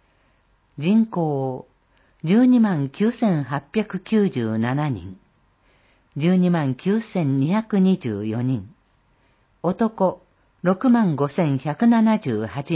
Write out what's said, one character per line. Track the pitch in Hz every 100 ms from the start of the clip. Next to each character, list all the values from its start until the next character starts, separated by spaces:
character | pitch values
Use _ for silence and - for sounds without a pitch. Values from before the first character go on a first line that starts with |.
| _ _ _ _ _ _ _ -
人 | 160 220 220
口、 | 185 156 139 135 127 - _ _ _ _ _
十 | 160 214 254
二 | 247
万 | 220 160 135
九 | - 214
千 | 247 220 160 123
八 | 139
百 | - 220 208 185
九 | - 220 196
十 | 131 110 110
七 | 117 135 151
人。 | 104 90 92 _ _ _ _ _ _ _ _ _ 143
十 | 165 185
二 | 180
万 | 175 139 127
九 | 180 220
千 | 220 185 143 135
二 | 143 214
百 | 220 196
二 | 190 185
十 | 123 101 107
四 | 113
人。 | 127 123 98 - _ _ _ _ _ _ _ _
男、 | 165 185 226 220 185 - _ _ _ _
六 | 170 190 269
万 | 233 196 139
五 | 143
千 | - 160 135
百 | 156 143 233
七 | 233 220 220
十 | 147 107 110
八 | 135 143